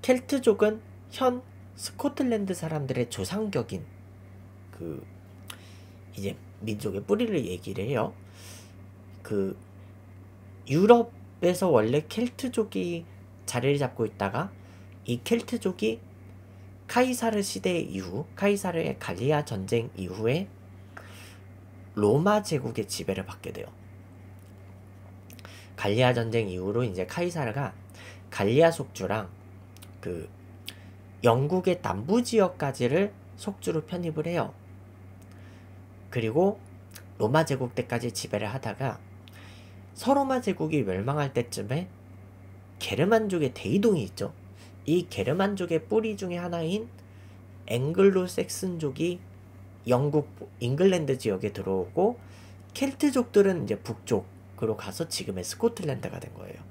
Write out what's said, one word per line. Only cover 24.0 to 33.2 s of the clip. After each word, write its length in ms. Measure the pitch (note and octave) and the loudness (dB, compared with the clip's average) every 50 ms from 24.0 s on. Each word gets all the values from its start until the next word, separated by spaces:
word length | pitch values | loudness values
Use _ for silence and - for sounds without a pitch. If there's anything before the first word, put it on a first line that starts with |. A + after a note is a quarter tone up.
| - - - - - - - - - - - - - - - - - - - - - - - - - - - - - - - - - - - | -20 -20 -20 -20 -20 -20 -20 -20 -20 -20 -20 -20 -20 -20 -20 -20 -20 -20 -20 -20 -20 -20 -20 -20 -20 -20 -20 -18 -18 -18 -18 -18 -20 -18 -10
갈리아 360 | - - G#2 G#2 A#2 B2+ B2 | -2 0 2 4 6 6 6
전쟁 380 | B2+ A#2+ A2+ A2+ A2 A#2 A2 G2 | 6 4 0 0 0 0 0 0
이후로 340 | F2+ F2+ F2+ G2 G#2 A#2+ B2+ | -2 -4 -2 -2 0 0 0
이제 220 | A2 F#2 F2+ F#2 | 0 -2 -4 -4
카이사르가 680 | - - F3 F3 F3 E3+ E3 C#3 A2+ G#2 C#3 C#3 G#2+ - - - - - - - - - - - - | -4 -2 -4 -2 -2 -2 -2 -4 -2 -2 -2 -4 -4 -6 -12 -18 -20 -20 -20 -18 -18 -18 -20 -18 -12
갈리아 420 | - - G2+ G2+ A#2 C#3+ E3 E3 | -2 0 2 4 6 6 6 6
속주랑 600 | D#3+ - C3+ - - - G2 F2 G2+ A2 G2+ F2+ - - - - - - - - - - - - - - | 6 2 -8 -10 -6 -6 -4 -2 -2 -2 -4 -6 -12 -18 -20 -20 -20 -20 -20 -20 -20 -20 -20 -20 -18 -12
그 280 | - - F2+ E2 D2+ - - - - - - - - - - - - - - - - - - - - | -8 -8 -8 -8 -8 -12 -16 -20 -20 -20 -20 -16 -16 -16 -16 -16 -20 -20 -20 -20 -20 -20 -12 4 6
영국의 560 | A#2+ A2+ B2 C#3 D3 F3+ F#3 F3 F#3+ F3 - | 6 6 6 4 2 0 2 2 2 0 0
남부 420 | - - - G2 A2+ D3+ G3+ B3 | 0 -4 -2 -2 0 2 2 2
지역까지를 920 | A#3+ - - A3 G3 F3 - - D3+ C#3 C3 - B2 A#2+ C#3 F3 G3+ G#3 - - | 2 2 4 4 4 4 2 -2 -4 -4 0 0 0 2 4 4 2 2 -2 -12